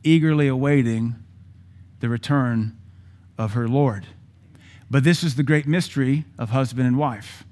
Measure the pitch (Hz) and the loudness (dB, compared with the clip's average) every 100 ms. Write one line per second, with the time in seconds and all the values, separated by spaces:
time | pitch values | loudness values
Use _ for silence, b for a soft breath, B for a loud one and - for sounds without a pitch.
0 | 151 165 156 151 143 131 143 143 117 113 | 4 4 4 2 2 0 2 2 2 -2
1 | 117 117 - - - - b b b - | -4 -6 -16 -20 -20 -20 b b b -8
2 | 117 120 - 143 123 113 107 - b b | -6 -4 -2 0 0 -2 -4 -8 b b
3 | b b b - 110 117 117 135 139 101 | b b b -6 -4 -2 0 2 0 -2
4 | - - - _ - B B B B 139 | -12 -20 -20 _ -20 B B B B 2
5 | 139 170 165 127 135 151 143 175 180 143 | 2 2 0 -2 0 0 2 -2 -2 -2
6 | 131 143 151 - 110 131 127 120 127 127 | 0 -2 -4 -10 -4 -2 -2 -2 0 0
7 | 147 117 - - - | -2 -6 -14 -20 -20